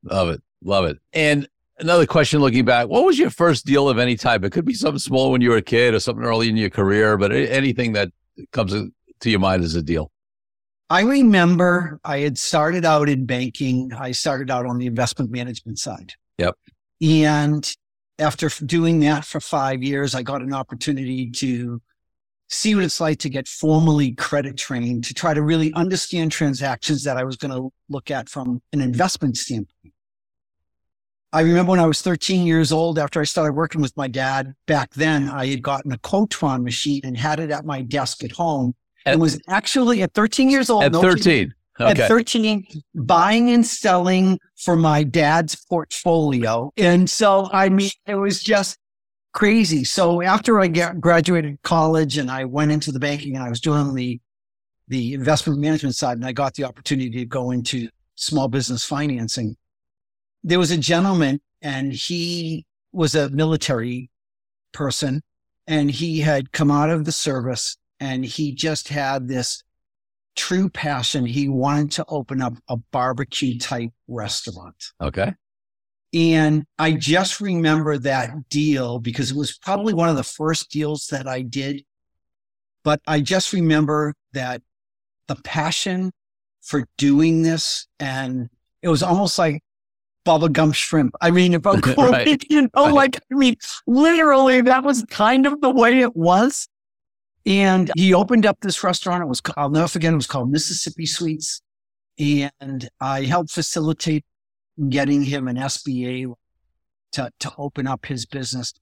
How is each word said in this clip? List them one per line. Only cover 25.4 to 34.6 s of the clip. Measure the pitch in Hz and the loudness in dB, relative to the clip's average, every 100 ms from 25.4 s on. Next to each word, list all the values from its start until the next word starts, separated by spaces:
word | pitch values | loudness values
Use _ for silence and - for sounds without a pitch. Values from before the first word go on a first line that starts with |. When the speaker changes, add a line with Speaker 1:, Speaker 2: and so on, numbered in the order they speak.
Speaker 2:
really | 151 165 156 156 | 0 0 0 -2
understand | 175 185 - 175 160 | -2 -2 -4 -4 -4
transactions | - 151 127 139 123 - 147 139 | -2 -2 -2 -4 -6 -4 -4 -2
that | 127 | -4
I | |
was | 131 127 | -4 -6
gonna | 143 131 131 _ _ | -8 -8 -8 _ _
look | 139 - | -12 -8
at | 135 113 | -8 -8
from | - 127 123 _ | -10 -6 -6 _
an | 147 | -4
investment | 131 123 185 - 147 113 | -2 0 0 0 -4 -4
standpoint. | - 120 101 _ _ _ _ _ _ _ _ _ _ _ _ _ _ _ _ | -6 -8 -8 _ _ _ _ _ _ _ _ _ _ _ _ _ _ _ _
I | 156 | 2
remember | 165 175 180 | 4 4 4
when | 185 | 4
I | 165 | 4
was | 147 | 2
thirteen | - 170 - 185 175 | -2 -4 0 0 2
years | 160 151 | 2 2
old, | 160 165 160 | 2 0 0
after | 147 170 | -2 -2
I | |
started | 147 - 156 | -2 0 -2
working | 143 160 160 | 0 -4 -2
with | 139 - | -4 -4
my | 135 | -8
dad, | 127 131 135 135 135 | -4 -2 -2 -6 -12